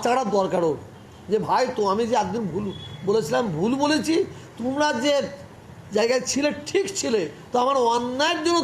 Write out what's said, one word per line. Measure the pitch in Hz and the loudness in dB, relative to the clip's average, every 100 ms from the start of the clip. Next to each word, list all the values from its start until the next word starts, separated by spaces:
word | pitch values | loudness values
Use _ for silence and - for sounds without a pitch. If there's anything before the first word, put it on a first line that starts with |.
চাটার | 233 254 214 | 2 2 2
দরকার | 196 190 175 | 2 2 2
ওর। | 165 131 - - - - - | 0 -2 -8 -20 -20 -14 -2
যে | 208 | 0
ভাই, | 156 202 254 247 | 2 2 2 0
তো | 202 | 0
আমি | 208 233 | 0 2
যে | |
একদিন | 233 190 220 196 | 0 0 -2 -4
ভুল | 170 202 - - - 185 | -4 -6 -8 -12 -6 0
বলেছিলাম, | 220 - 254 226 | 0 2 0 0
ভুল | 151 214 | 0 0
বলেছি, | 269 294 302 302 330 - - - - | 2 2 2 2 0 0 -6 -16 -8
তোমরা | 240 277 302 | -4 0 0
যে | 240 285 285 214 - - - - - - | 0 2 0 -2 -8 -18 -20 -20 -20 -4
জায়গায় | 202 233 254 | 0 2 2
ছিলে | 254 262 285 - - | 0 0 0 -2 -2
ঠিক | 392 381 - | -2 0 -2
ছিলে, | 277 220 151 - - | 0 0 0 -6 -4
তো | 240 | 0
আমার | 254 277 | 2 4
অন্যায়ের | 233 240 247 254 311 339 | 4 2 0 0 0 2
জন্য | 330 339 | 2 2